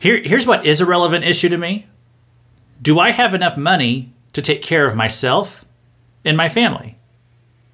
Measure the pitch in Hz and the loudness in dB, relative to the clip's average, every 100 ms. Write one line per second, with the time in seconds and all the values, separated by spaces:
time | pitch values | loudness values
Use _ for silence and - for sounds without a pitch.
0 | 185 226 139 240 240 220 151 151 175 175 | 0 0 2 0 2 0 0 0 0 2
1 | 170 170 170 175 170 175 170 208 - _ | 0 0 -2 0 0 -2 -4 -8 -10 _
2 | _ _ _ _ _ _ _ - 131 156 | _ _ _ _ _ _ _ -6 0 2
3 | 208 240 240 185 175 143 156 180 120 131 | 2 2 0 2 -2 -2 0 2 0 -2
4 | 131 _ _ - 151 147 - 165 139 110 | -6 _ _ -6 -2 -2 0 2 2 0
5 | 113 - 127 160 180 - _ _ _ _ | -2 0 0 0 -2 -12 _ _ _ _
6 | _ _ 156 156 165 226 233 - - - | _ _ -2 0 0 0 0 -2 -12 -20
7 | _ _ _ _ _ _ _ | _ _ _ _ _ _ _